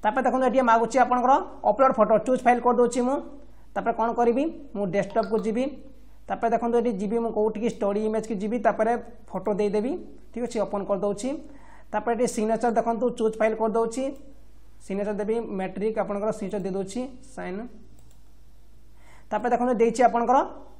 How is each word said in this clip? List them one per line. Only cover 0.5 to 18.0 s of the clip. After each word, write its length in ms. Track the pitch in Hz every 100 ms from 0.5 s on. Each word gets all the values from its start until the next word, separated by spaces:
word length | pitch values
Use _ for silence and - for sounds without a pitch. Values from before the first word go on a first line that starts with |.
| 262
ମାଗୁଛି 360 | 247 226 226 254
ଆପଣଙ୍କର 340 | 240 247 247 277 381 - -
upload 280 | 208 269
photo, 240 | - 208 220
ଚୁଜ୍ 240 | 220 254
file 200 | 240 240
କରିଦେଉଛି 400 | 240 247 240 262
ମୁଁ। 160 | 247 285 - - - - - -
ତାପରେ 180 | 202
କ'ଣ 160 | 233 226
କରିବି, 300 | 233 240 233 311 - - -
ମୁଁ 100 | 202
ଡେସ୍କଟପ୍କୁ 500 | 190 190 233 220 214
ଯିବି। 260 | 196 220 269 285 - - - - -
ତାପରେ 220 | 190 175
ଦେଖନ୍ତୁ 280 | 170 233 240
ଏଠି 140 | 240
ଯିବି 260 | 196 208 233
ମୁଁ 120 | 226
କୋଉଠିକି, 380 | 220 214 220 233
story 320 | 233 202 202 214
ଇମେଜ୍କି 300 | 220 220 214
ଯିବି, 220 | 208 240
ତାପରେ 320 | 233 - 220 233 233 - -
photo 260 | 190 190
ଦେଇଦେବି। 380 | 196 208 202 226 359 - - -
ଠିକ୍ 120 | - 233
ଅଛି, 140 | 233
open 260 | 196 202 196
କରିଦେଉଛି। 440 | 202 202 202 254 311 - - - - -
ତାପରେ 220 | 214 214 226
ଏଠି 120 | 247
signature 460 | - 220 226 240
ଦେଖନ୍ତୁ, 360 | 233 214 226 247
choose 260 | 233 220 220
file 180 | 220 214
କରିଦେଉଛି, 480 | 226 220 226 226 262 269 - - - - - -
signature 360 | - 190 208 208
ଦେବି, 220 | 208 226
metric 600 | 226 202 185 190 214 220
ଆପଣଙ୍କର 320 | 196 202 214
ସିଗ୍ନେଚର୍ 320 | 208 190 208
ଦେଇଦେଉଛି, 380 | 190 185 190 233 262 262 - -
sign। 320 | 180 190 240 - - -